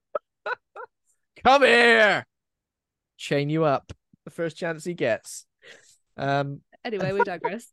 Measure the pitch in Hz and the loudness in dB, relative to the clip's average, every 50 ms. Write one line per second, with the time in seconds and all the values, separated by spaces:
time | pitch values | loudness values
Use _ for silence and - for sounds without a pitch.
0 | _ _ - - _ _ _ _ - - 494 - _ _ - - 466 - _ _ | _ _ -10 -10 _ _ _ _ -10 -10 -10 -10 _ _ -20 -18 -18 -18 _ _
1 | _ _ _ _ _ _ _ _ - 233 269 285 269 226 233 240 233 233 233 226 | _ _ _ _ _ _ _ _ 2 4 4 6 6 6 6 6 6 6 6 6
2 | 220 208 180 143 117 _ _ _ _ _ _ _ _ _ _ _ _ _ _ _ | 4 4 2 0 -2 _ _ _ _ _ _ _ _ _ _ _ _ _ _ _
3 | _ _ _ - - - 156 143 143 147 151 160 165 151 135 127 - - - _ | _ _ _ -14 -6 -2 -2 -2 0 0 0 0 2 2 0 0 -4 -8 -20 _
4 | _ _ _ _ - 151 - - 170 165 151 - 185 165 165 151 - 180 175 165 | _ _ _ _ -20 -16 -10 -8 -8 -8 -8 -8 -8 -8 -8 -8 -8 -8 -6 -2
5 | 156 120 110 98 - - - - - _ _ _ _ - - - _ _ _ _ | -2 -2 -2 -2 -4 -10 -18 -18 -20 _ _ _ _ -20 -20 -20 _ _ _ _
6 | _ _ _ - 139 139 139 143 143 139 143 147 _ _ _ _ - 240 220 190 | _ _ _ -8 -4 -2 -2 -2 -2 -4 -8 -14 _ _ _ _ -12 -8 -6 -6
7 | 185 190 190 196 - - 180 170 - - 262 - - - | -4 -2 0 0 -2 -2 -2 -6 -6 -8 -8 -8 -12 -16